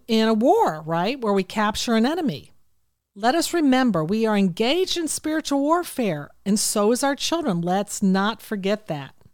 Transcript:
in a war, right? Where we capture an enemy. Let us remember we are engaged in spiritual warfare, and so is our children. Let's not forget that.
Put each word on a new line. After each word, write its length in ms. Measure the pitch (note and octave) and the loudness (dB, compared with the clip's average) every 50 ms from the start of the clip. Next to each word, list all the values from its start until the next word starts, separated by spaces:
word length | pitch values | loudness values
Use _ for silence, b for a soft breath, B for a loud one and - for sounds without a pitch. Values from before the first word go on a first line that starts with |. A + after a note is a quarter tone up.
| - | -4
in 200 | - A3+ A3 A3 | 0 2 2 4
a 60 | A3 A3+ | 4 2
war, 480 | G#3+ A3+ C#4+ F#4+ A#4 G#4+ - D#3 D#3 D3+ | 4 4 4 4 4 2 2 0 -4 -4
right? 380 | D3+ E3 E3 F3 G#3 C#4 C#4+ | -4 -2 -2 0 -2 -2 -2
Where 100 | A#3 G#3 | -2 0
we 120 | G3+ G3 F#3 | 0 0 0
capture 500 | - - A3+ G#3+ G#3 A3 - - - A3+ | -2 -2 -2 0 0 -2 -2 -2 0 2
an 140 | A3 A3+ | 2 2
enemy. 440 | B3+ D#4+ F#4 E4 B3 D#3 - D#2+ - - - _ _ _ _ _ _ _ _ _ _ _ | 2 0 0 -2 -4 -4 -6 -10 -16 -20 -20 _ _ _ _ _ _ _ _ _ _ _
Let 200 | G3 G3+ A#3+ C#4 | -2 0 0 2
us 180 | E4+ D#4 - - | 2 0 0 0
remember 500 | F4 D#4 C4+ B3+ B3+ C4 B3 F#3+ E3 D#3 | 2 2 4 4 4 4 2 2 0 0
we 220 | D#3 G#3 A3 A3+ | 0 0 0 0
are 100 | A3 G#3+ | 2 2
engaged 600 | G3+ G3 F#3+ E3 - A3 A#3+ D4 F4+ F#4 - - | 2 2 2 0 0 0 0 0 0 0 0 -2
in 100 | F4 E4 | -2 -4
spiritual 540 | C#4+ - - - D#4 D#4 D#4+ - - C#4+ C#4 | -4 -4 -4 -4 -2 -2 -2 -2 -2 0 0
warfare, 720 | C#4 D4 E4 F4+ E4+ - - - B3 G3 D#3+ D3 C#3+ - - _ - | 2 2 2 0 0 -2 -4 -4 -2 -2 -2 -4 -6 -10 -16 _ -2
and 160 | G3 G3+ G#3 | -2 0 0
so 320 | - - - G#3+ G#3 G#3 | 0 0 0 2 2 2
is 120 | B3 A#3+ - | 2 2 0
our 120 | C#4 C#4+ | -2 -2
children. 460 | C4 - - D#4+ E4+ D4+ C4+ F#3 E3+ | -2 -4 -2 -2 -2 -2 -2 -2 -2
Let's 400 | E3+ F3 F3+ G3 G3+ - - - | -2 0 0 -2 -2 -4 -4 -2
not 400 | G#3+ F#3+ F#3 F#3+ G3 G#3 A3+ - | 0 2 2 2 2 0 -2 -6
forget 460 | - - A3 G3+ F3+ G3 G#3 G#3 - | -8 -8 -6 -4 -2 -2 -2 -2 -4
that. 260 | - D#3+ C#3+ C3+ - - - - - | -6 -8 -6 -8 -10 -12 -20 -20 -20